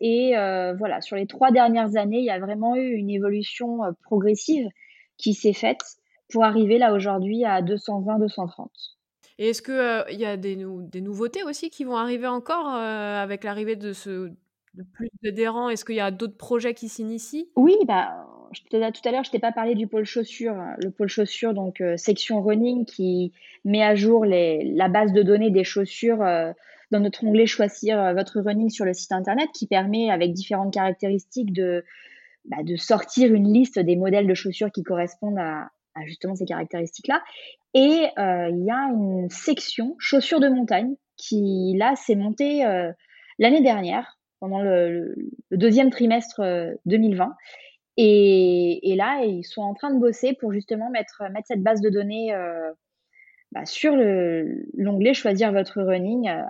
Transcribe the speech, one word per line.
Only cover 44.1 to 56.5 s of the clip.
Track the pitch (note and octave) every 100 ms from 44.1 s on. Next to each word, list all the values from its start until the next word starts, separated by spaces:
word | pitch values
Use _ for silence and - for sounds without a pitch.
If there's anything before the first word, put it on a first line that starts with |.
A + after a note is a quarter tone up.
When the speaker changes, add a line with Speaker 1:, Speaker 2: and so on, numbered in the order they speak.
| _ _ -
Speaker 1:
pendant | F#3+ G3
le, | G3 F3+ E3+
le, | E3+ E3 - - - -
le | F#3
deuxième | A3+ A#3 C4+
trimestre, | B3 A#3 A#3 A#3 -
heu, | F#3+ F3 E3+ - E3+
deux | G#3+
mille | A3 F#3
vingt. | G3+ - - - - _ _ -
Et, | G#3+ G#3 G3+ F#3+ F3+ F3+ F3 E3+ F#3+
et | F#3+
là, | A3 C#4
ils | A3 F3+
sont | - -
en | G3+
train | G#3 C#4+
de | C4
bosser | A#3+ A3+ B3+ C4
pour | A3
justement | G3+ - A3 A#3
mettre, | A#3+ G#3+ - G3
mettre | G3+ -
cette | A3
base | G#3 A3
de | G#3+
données, | G3+ G3+ A3 A3 G3
heu, | F3 E3 D#3+ D#3+ _ _ _ _ _ _ _
bah, | - E3
sur | - D4+ C#4
le, | G#3+ F#3 F3 E3 D#3 - -
l'onglet | - G3 G3 A3+
Choisir | C4+ A3 F#3+ A3
votre | G3 F#3+ G3+
running, | F#3+ F#3 F#3 B3 G#3+
heu, | D#3+ -